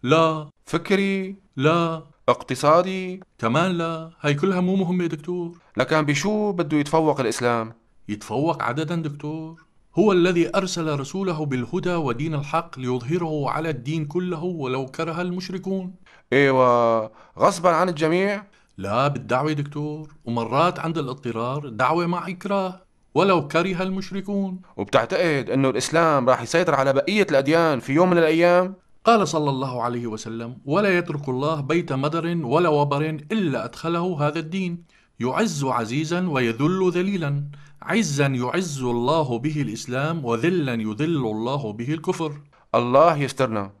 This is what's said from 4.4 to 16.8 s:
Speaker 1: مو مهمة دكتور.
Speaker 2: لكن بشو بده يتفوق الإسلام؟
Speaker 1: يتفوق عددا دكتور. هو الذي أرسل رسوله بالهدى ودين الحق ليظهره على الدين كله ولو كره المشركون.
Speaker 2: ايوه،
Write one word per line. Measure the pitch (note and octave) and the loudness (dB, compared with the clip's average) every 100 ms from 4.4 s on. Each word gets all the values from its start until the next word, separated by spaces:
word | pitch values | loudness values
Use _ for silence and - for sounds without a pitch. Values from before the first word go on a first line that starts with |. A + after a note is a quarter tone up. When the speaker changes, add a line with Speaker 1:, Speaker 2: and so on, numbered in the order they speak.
| F#3+ F#3 | 2 2
Speaker 1:
مو | F3+ F#3+ | 2 2
مهمة | F3 F3+ E3+ | 0 0 -2
دكتور. | D#3+ D3 F3+ E3+ E3+ _ - | -4 -6 -6 -6 -10 _ -4
Speaker 2:
لكن | C3 D#3 | 0 2
بشو | D3 C#3+ F#3+ G#3+ G#3 | 2 0 0 0 0
بده | F3+ D#3+ D3+ | -2 0 0
يتفوق | D3 D#3+ D#3 C3+ | 2 2 2 2
الإسلام؟ | A#2+ A#2 B2 A#2 A2+ - _ _ - | 0 0 0 0 -4 -12 _ _ -10
Speaker 1:
يتفوق | G#2 - A2 D#3 D3 | -10 -6 -2 -2 -2
عددا | A2+ B2+ D#3+ F3 | -2 -2 -4 -4
دكتور. | D#3 D3 D3+ D#3 D#3+ E3 _ _ _ - | -6 -8 -10 -10 -12 -16 _ _ _ 2
هو | G#3 | 6
الذي | F#3 F3 F3 E3 G3 | 6 4 4 2 2
أرسل | F#3+ F3+ D#3+ D3 | -2 -2 -2 -2
رسوله | C3+ F#3+ F#3+ D#3 D3+ | -4 -4 -2 -2 -2
بالهدى | B2+ A#2 F3+ F#3 | -4 -2 -4 -2
ودين | F3 C#3+ A#2 D#3 D3+ | -2 -2 -2 -2 -4
الحق | C#3+ D#3+ E3 - | -2 -4 -4 -8
ليظهره | B2+ B2+ A#2+ F3 E3+ D3+ C3+ | -2 -2 0 -2 -2 -2 -2
على | C3+ D#3+ | -2 -2
الدين | C#3+ A#2 D#3+ D3+ | -4 -4 -4 -4
كله | E3+ F3+ E3 | -4 -4 -4
ولو | F3+ E3+ C3 C3 C3 | -6 -4 -4 -4 -4
كره | - E3 E3 | -6 -6 -4
المشركون. | F3+ F3+ F#3 F#3 F#3+ F#3+ F#3 - - - _ | -4 -6 -6 -8 -4 -6 -6 -14 -20 -20 _
Speaker 2:
ايوه، | C3 C#3 C3 B2+ A#2+ | 4 6 6 6 6